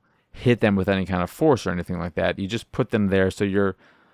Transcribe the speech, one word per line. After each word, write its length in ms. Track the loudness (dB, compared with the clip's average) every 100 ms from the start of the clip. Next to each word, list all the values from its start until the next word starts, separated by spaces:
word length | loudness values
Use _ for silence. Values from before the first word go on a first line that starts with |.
| _ _ _
hit 260 | -2 0 2
them 160 | 4
with 140 | 2 2
any 180 | 0 0
kind 160 | -2
of 80 | -2
force 380 | 0 2 2 0
or 20 |
anything 300 | -4 -6 -6
like 160 | -6 -2
that. 240 | -2 -2
You 80 | -4
just 240 | -6 -6
put 180 | -6 -2
them 180 | 0 2
there. 220 | 2 2
So 140 | 0
your, 320 | -2 0 0 -2 _ _ _